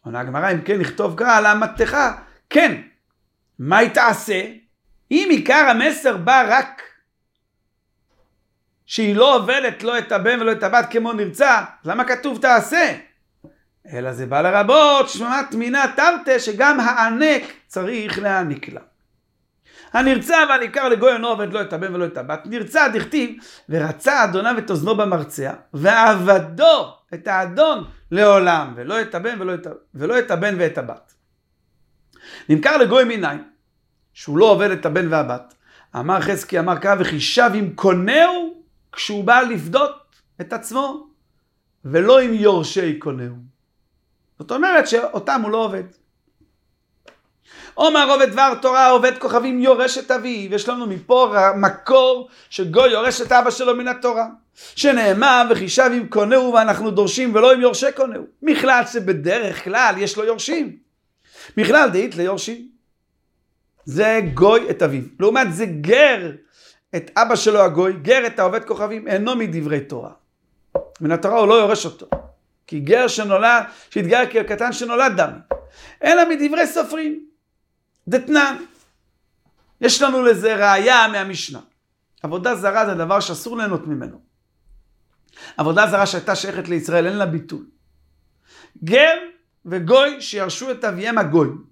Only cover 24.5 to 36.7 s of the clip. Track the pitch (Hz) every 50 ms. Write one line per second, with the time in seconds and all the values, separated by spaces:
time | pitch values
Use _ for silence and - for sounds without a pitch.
24.5 | 247 220 220 220 190 156 151 202 220 208 208 196 185 160 143 - - - 135 135
25.5 | - - _ _ - 139 151 196 220 226 226 226 214 185 180 196 196 190 165 160
26.5 | 165 170 302 330 311 262 165 - - _ _ _ 175 165 - 214 196 185 190 175
27.5 | 175 226 311 320 285 214 156 - - - _ - 165 190 208 208 202 196 185 175
28.5 | 170 160 143 131 120 120 120 143 208 226 220 220 - 175 180 233 240 202 185 185
29.5 | 180 165 - 160 - - _ _ - 131 143 175 240 247 240 240 190 165 190 208
30.5 | 196 175 175 156 156 151 123 117 - - _ _ _ _ _ _ _ _ _ _
31.5 | _ _ _ _ _ _ _ _ _ _ _ _ _ _ - - - - - -
32.5 | 151 151 156 277 311 294 247 185 214 262 247 233 233 208 175 147 143 151 - _
33.5 | _ _ _ _ _ _ _ _ _ _ _ _ _ - - - 143 160 208 220
34.5 | 202 170 202 202 190 - - 165 151 180 175 160 160 156 143 123 123 123 - _
35.5 | _ _ _ _ _ _ _ _ - 123 127 160 190 185 - 196 196 196 - -
36.5 | 185 170 165 180